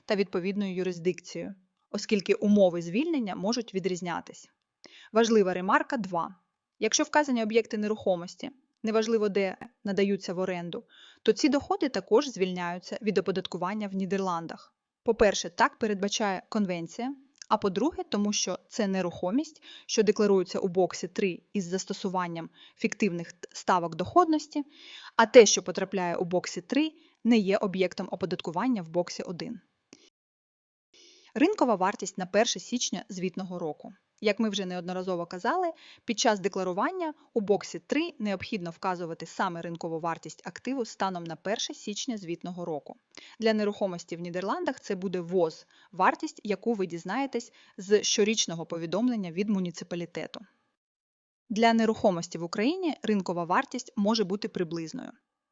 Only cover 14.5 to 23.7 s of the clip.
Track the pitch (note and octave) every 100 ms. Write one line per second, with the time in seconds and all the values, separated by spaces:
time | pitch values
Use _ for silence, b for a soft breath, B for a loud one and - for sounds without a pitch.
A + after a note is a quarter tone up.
14.5 | - - _ _ _ - A3 G#3+ F#3 F3
15.5 | - C4 - A3 G3+ G3 - G#3 F3+ -
16.5 | A3 F#3+ F3 E3 - B3+ C#4 _ _ -
17.5 | G#3+ G#3 F#3+ C4+ F#4+ F4+ G#3 G#3 G#3 -
18.5 | F3+ _ - G3 F#3+ F3+ - F3+ A#3+ D#4+
19.5 | - B B - - G#3 - - G3 F2
20.5 | - G3 F3 F3 - F3+ - G3+ E3 _
21.5 | G#3 E3+ F#3+ - G3 G3 F#3 F3 E3 E3
22.5 | B B _ - - G3+ E3+ E3+ - -
23.5 | - -